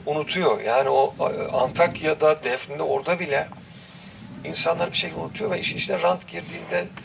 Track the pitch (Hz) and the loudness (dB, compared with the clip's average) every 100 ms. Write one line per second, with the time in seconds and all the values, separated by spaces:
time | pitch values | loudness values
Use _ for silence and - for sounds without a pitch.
0 | 147 151 147 185 156 104 107 127 135 135 | -2 -2 -2 2 2 2 2 4 4 4
1 | 147 - 143 - - - 123 - 170 110 | 4 2 -2 -2 -2 0 2 4 2 2
2 | 156 151 156 156 - 254 - 147 156 135 | -2 4 4 4 0 -4 -4 -4 0 0
3 | 135 175 170 139 156 - - - - - | 0 0 0 0 -2 -8 -18 -20 -20 -20
4 | - - - - 156 156 160 165 175 - | -20 -18 -16 -12 -8 -2 0 0 0 -2
5 | 175 165 165 - 214 180 - - 196 185 | -4 -4 -8 -4 -2 -2 -2 -2 -2 2
6 | 170 180 - 170 - 170 170 175 180 - | 2 2 -4 -12 -10 -12 -4 -4 -4 -8